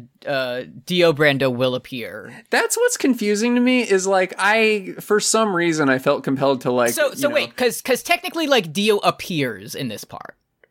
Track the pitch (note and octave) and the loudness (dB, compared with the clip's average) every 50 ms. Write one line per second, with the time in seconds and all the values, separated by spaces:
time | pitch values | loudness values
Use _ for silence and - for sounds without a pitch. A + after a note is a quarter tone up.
0 | A#2+ A#2 _ _ - - C#3+ C3+ C3 B2 B2 B2+ A#2+ D#2 - B2 - - F3+ F3+ | -12 -20 _ _ -8 -6 -4 -4 -4 -4 -6 -8 -10 -12 -16 -16 -8 -4 0 2
1 | F3 E3 D#3 C3+ D#3 D3 C3+ C3+ C#3 C3 B2 A#2+ C3 C3 B2 B2+ - - C3+ B2 | 4 4 4 4 4 2 2 2 0 0 0 0 0 -2 -2 -4 -8 -10 -12 -12
2 | A2 F#2 F2+ G#2+ F#2 A#2 A#2+ - - _ - B3+ F4 A4+ - A4+ A#4+ A#4+ - - | -10 -12 -12 -14 -14 -16 -18 -20 -6 _ 0 0 0 0 0 0 0 0 0 2
3 | - C#4 B3 A#3+ G#3 G#3 G#3 G3+ A3 A#3+ A#3+ B3 A#3+ B3+ B3+ B3+ A#3 F3 G3 F#3+ | 0 0 0 2 0 0 0 2 2 2 2 2 2 4 2 2 2 2 2 2
4 | F3+ F#3+ G3 F#3 F#3 F3+ - - F#3+ G3 G#3+ A3+ A3 A3 G#3+ G#3 F#3+ F3 E3 - | 2 2 2 2 2 0 -2 -2 0 2 2 4 4 2 2 0 -2 -6 -12 -10
5 | - - G#3 G#3+ G3+ - - A3 A3 G#3+ F#3+ E3+ E3+ E3+ D#3+ D#3 D3+ C3+ C3 C3 | -2 0 0 2 2 2 2 2 2 2 2 2 2 2 2 2 2 2 2 2
6 | - D3 C#3+ B2 C3+ - C3+ C3 C#3+ C3+ C#3 B2+ - C#3 B2 B2 B2 A#2+ A#2+ - | 2 2 0 0 0 -2 -2 0 2 2 0 0 0 0 2 2 2 2 2 2
7 | D4+ C#4 - - C#4 D4 D4 D4 A#3+ A#3+ - - B3 A#3+ - - - - B3+ A#3+ | 0 0 0 0 -2 0 0 0 -2 -2 -2 -2 -2 -2 -2 -2 -2 -2 -2 -2
8 | - - F4 F4 - F4+ - E4 D#4+ C#4+ C#4+ A#3+ F3+ E3 C#3+ G3+ G3+ A3 G#3+ G#3 | 0 0 -2 -2 -2 -4 -6 -4 -2 2 2 2 0 0 -4 -2 0 2 2 2
9 | - F#3 E3 - - - F#3 D3+ C#3 B2 A2 F#2 G2 - - - C#3 A#2+ G#2 - | 2 0 -2 -2 -4 -6 -4 -2 -2 -2 -4 -8 -12 -12 -10 -8 -8 -8 -8 -10
10 | - - - - - - - _ _ _ _ _ _ _ | -14 -16 -16 -16 -18 -18 -20 _ _ _ _ _ _ _